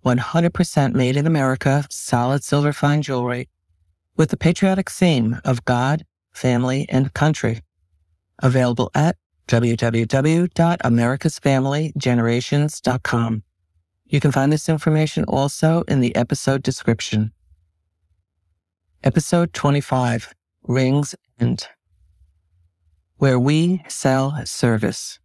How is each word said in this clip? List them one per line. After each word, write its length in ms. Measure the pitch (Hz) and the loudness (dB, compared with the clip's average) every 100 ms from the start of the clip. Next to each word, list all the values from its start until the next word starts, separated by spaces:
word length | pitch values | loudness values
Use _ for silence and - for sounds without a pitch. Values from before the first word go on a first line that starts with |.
one 160 | - 123 | 0 0
hundred 380 | - 165 170 | 0 0 0
percent 400 | - 180 - 139 | 0 -2 0 0
made 240 | - 127 139 | 0 0 0
in 80 | 151 | 0
America, 580 | 160 135 131 139 139 143 | 2 0 0 0 0 -2
solid 520 | - - 123 120 139 | -10 -2 0 0 -2
silver 300 | - 147 147 | 0 0 0
fine 300 | 143 143 147 | 0 0 0
jewelry, 480 | 139 131 123 123 131 _ _ _ _ _ _ - | -2 -4 -4 -6 -8 _ _ _ _ _ _ 0
with 140 | 156 | 0
the 80 | - | 2
patriotic 520 | 165 175 190 190 185 | 0 2 0 0 -4
theme 480 | - 180 139 113 120 | 0 2 2 0 -2
of 180 | - 127 - | -2 -2 0
God, 360 | 123 131 156 - _ _ | 0 0 -2 -6 _ _
family, 540 | - 131 123 127 135 143 | -4 0 0 0 -2 -2
and 240 | 131 135 | 0 0
country. 480 | - 151 151 113 113 - _ _ _ _ _ _ - | 0 0 0 -4 -4 -10 _ _ _ _ _ _ -2
Available 520 | 127 127 123 120 127 | 0 2 0 0 -2
at 220 | 143 156 - _ _ - | 0 0 -2 _ _ -2
w 280 | 117 120 117 | 0 2 0
w 300 | 117 113 110 | 0 -2 0
w 420 | 135 147 160 180 | 0 2 0 -2
dot 260 | - 170 170 | 0 0 2
americas 560 | 127 117 120 139 160 - | 0 2 2 0 -4 -2
family 540 | 139 135 135 143 156 151 | 0 0 0 -2 -4 -4
generations 840 | 127 120 117 120 - 143 151 - | 0 2 2 0 0 0 0 -2
dot 220 | - 123 | -4 -4
com. 400 | - 120 117 110 - _ _ _ _ _ _ | -2 -2 -2 -4 -8 _ _ _ _ _ _
You 120 | 147 | 0
can 140 | 147 | 2
find 180 | - 139 | 2 2
this 200 | 151 - | 0 0
information 540 | 156 - 156 156 - | 0 2 2 0 -2
also 580 | - 135 139 - 160 165 | -2 0 -2 0 2 2
in 180 | - 139 | 2 0
the 160 | 120 - | 2 0
episode 460 | 120 143 - 135 | -2 -2 -2 -2
description. 720 | - - - 113 - 107 110 _ _ _ _ _ _ _ _ _ _ _ _ _ _ _ _ _ | -2 -2 -2 -2 -2 -2 -2 _ _ _ _ _ _ _ _ _ _ _ _ _ _ _ _ _
Episode 480 | 135 160 - 175 170 | 0 0 2 0 0
twenty-five, 800 | - 143 143 - 131 123 117 - _ _ _ | 0 0 0 0 -2 0 -2 -6 _ _ _
Rings 520 | - 127 131 143 147 - _ _ | -2 0 2 2 -2 -8 _ _
End, 300 | 120 123 - _ _ _ _ _ _ _ _ _ _ _ _ _ _ _ | -2 -2 -8 _ _ _ _ _ _ _ _ _ _ _ _ _ _ _
where 200 | 139 127 | 2 2
we 440 | 131 156 170 185 - | 2 2 0 -2 -6
sell 520 | - 135 131 135 147 - | -4 0 0 0 -4 -8
service. 720 | - 120 110 107 214 - - | -2 0 2 -2 -4 -12 -16